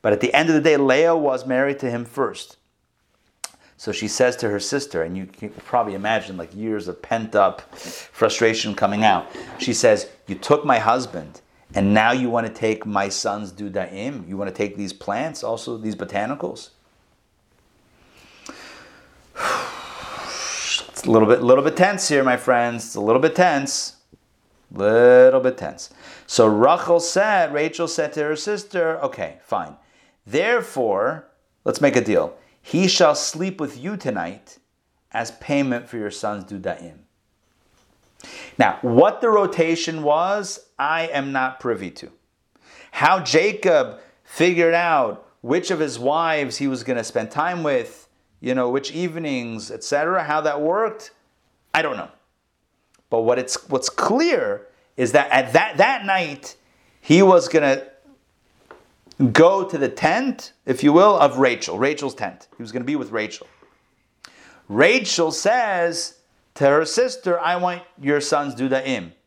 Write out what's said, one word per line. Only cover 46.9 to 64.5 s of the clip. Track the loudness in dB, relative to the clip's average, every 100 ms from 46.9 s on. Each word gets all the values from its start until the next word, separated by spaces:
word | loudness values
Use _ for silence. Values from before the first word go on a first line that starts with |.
| -4
spend | -4 -4 -4
time | -4 -2 -2
with, | 0 0 -2 -14 _ _ _ _
you | -4
know, | 0 0
which | -2 -4
evenings, | -6 -6 -6 -6 -6 -6 -12 -12
et | -12
cetera, | -4 -2 0 -2
how | -2 -2
that | -2 -2
worked, | -2 0 -2 -6 -20 _ _ _ _ _ _
I | -2
don't | -2 -6
know. | -12 _ _ _ _ _ _ _ _ _ _
But | 0
what | 2 0
it's, | -2 -8 -4
what's | -4 -4
clear | -4 0 2 2 0 0 -4 -10 _ _ -4
is | 2
that | 4 4
at | 2 4
that, | 2 2 2
that | 2 2
night, | -2 -2 -2 -8 -16 -20 _ _ _ _
he | 4 6
was | 8 8 6
gonna | 2 2 0 -4 _ _ _ _ _ _ _ _ -20 _ _ _ 0 2
go | 6 6 4
to | -2 -2
the | -4
tent, | 0 0 0 -2 -6 -14 _ -6
if | 0
you | 4
will, | 6 6 6
of | 2 4
Rachel, | 0 0 -6 -2
Rachel's | -2 -2 -8
tent. | -8 -10 -10 -20 -18
He |
was | -10
gonna | -8
be | -6 -6
with | -6
Rachel. | -6 -6 -10 -20 _ _ _ _ _ _ _ -20 _ -20